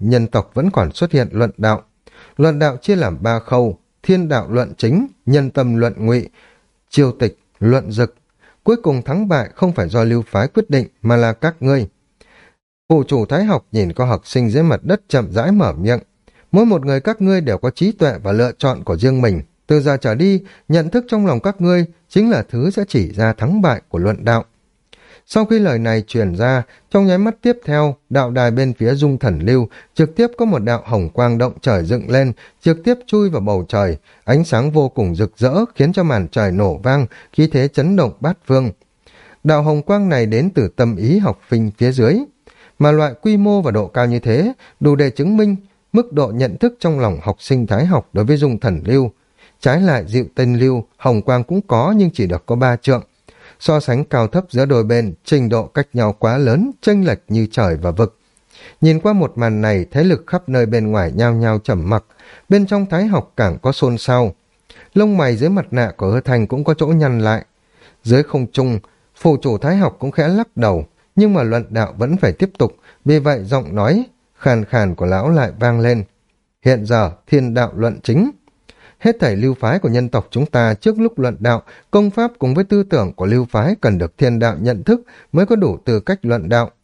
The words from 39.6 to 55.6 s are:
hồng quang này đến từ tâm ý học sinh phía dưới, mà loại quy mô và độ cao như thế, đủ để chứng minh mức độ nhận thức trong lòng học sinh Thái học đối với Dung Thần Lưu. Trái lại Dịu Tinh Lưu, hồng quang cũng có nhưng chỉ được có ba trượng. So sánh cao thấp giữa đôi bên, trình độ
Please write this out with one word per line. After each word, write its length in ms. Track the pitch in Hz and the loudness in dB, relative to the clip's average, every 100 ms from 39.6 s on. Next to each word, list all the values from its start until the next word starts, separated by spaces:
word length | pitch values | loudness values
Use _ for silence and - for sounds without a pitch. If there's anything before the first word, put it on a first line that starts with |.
hồng 180 | 151 151 | 2 0
quang 280 | - 202 196 | 0 0 0
này 160 | 143 113 | 0 0
đến 240 | 110 175 185 | 0 0 0
từ 120 | 98 | -2
tâm 280 | - 120 101 | 0 -2 0
ý 240 | 110 190 | 0 0
học 200 | 190 95 - | 0 -4 -4
sinh 200 | 117 110 - | -2 -2 -2
phía 140 | 123 | -2
dưới, 280 | 131 113 196 294 _ _ _ - - | 2 2 2 -2 _ _ _ -16 0
mà 120 | 147 | 2
loại 220 | 151 151 113 | 2 0 -2
quy 160 | 220 214 | 0 2
mô 240 | 202 202 | 2 2
và 100 | 156 | 0
độ 160 | 107 101 | -2 -2
cao 180 | - 120 | -2 0
như 140 | 120 | 0
thế, 340 | 120 113 202 262 - - | 0 0 0 -4 -14 -2
đủ 160 | 143 143 | 0 2
để 140 | 143 | 0
chứng 280 | - 151 214 | 0 0 2
minh 180 | 208 196 - _ _ | 2 -2 -8 _ _
mức 200 | 220 240 | -2 0
độ 180 | 147 131 113 | 0 -2 0
nhận 220 | 131 170 | -4 0
thức 200 | 240 240 | -2 -2
trong 200 | 175 147 | -2 0
lòng 200 | 117 78 | 0 -2
học 120 | 107 - | -6 -6
sinh 280 | - 131 113 | -2 -2 0
Thái 180 | 104 165 | 0 2
học 240 | 160 - | 0 -2
đối 120 | 92 107 | -2 0
với 120 | 151 | 2
Dung 220 | 143 113 | 0 -2
Thần 220 | 120 82 80 | -2 -2 0
Lưu. 260 | 135 123 - _ _ _ _ | 0 0 -6 _ _ _ _
Trái 220 | 139 143 | 0 2
lại 220 | 190 135 87 | 2 0 -2
Dịu 180 | 117 123 - | -4 -4 -2
Tinh 240 | 123 120 | 0 2
Lưu, 240 | 131 127 - _ | 2 0 -6 _
hồng 240 | 139 113 | 0 0
quang 220 | 101 123 | 0 -2
cũng 180 | 120 185 | 0 -4
có 320 | 202 117 143 214 | 0 0 2 2
nhưng 120 | 185 | 2
chỉ 140 | - 95 | 0 -2
được 180 | 90 - | -2 -2
có 100 | 117 | 0
ba 200 | 127 120 | 0 0
trượng. 260 | - 123 - _ _ - - - | 0 -2 -2 _ _ -20 -20 -12
So 200 | - 151 | -2 0
sánh 260 | 143 120 147 | 0 -2 0
cao 220 | 135 110 | -2 0
thấp 180 | 175 185 | -2 -4
giữa 160 | 120 139 | -2 0
đôi 180 | 127 | 2
bên, 300 | 110 117 113 85 | 2 0 -2 -6
trình 260 | - 147 120 | -2 0 0
độ 180 | 113 | -2